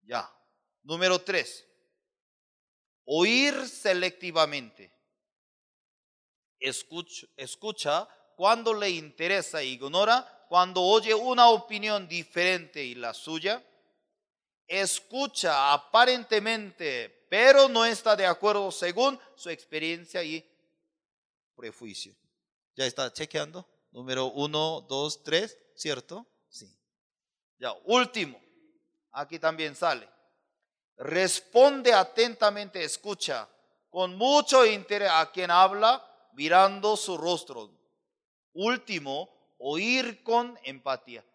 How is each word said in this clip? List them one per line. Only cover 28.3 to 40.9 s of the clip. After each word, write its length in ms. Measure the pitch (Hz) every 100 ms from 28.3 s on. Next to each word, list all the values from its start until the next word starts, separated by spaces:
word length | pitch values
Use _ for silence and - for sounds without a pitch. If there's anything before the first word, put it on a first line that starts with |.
| 117 _ _ _ _ _ _ _
Aquí 260 | 127 143 160
también 360 | 160 160 156
sale. 340 | 135 175 131 104 _ _ _ _ _ _ _ _ _
Responde 960 | 131 160 185 - - 233 269 277 247
atentamente, 880 | 220 185 - 240 233 208 208 202 190
escucha 640 | 156 - 208 196 - 127 107 _ _ _ _
con 280 | 175 185 185
mucho 500 | 247 294 285 262 233
interés 440 | 208 190 208 196
a 200 | 165 160
quien 180 | - 180
habla, 540 | 175 190 202 220 254 - _ _
mirando 640 | 131 151 175 196 196 208 208
su 200 | 202 175
rostro. 540 | 160 175 - 127 107 _ _ _ _ _ _ _ _
Último, 1000 | 160 202 247 - 185 143 139 185 _ _ _
oír 640 | 131 151 214 254 262 214
con 360 | - 233 240 240
empatía. 640 | 135 135 131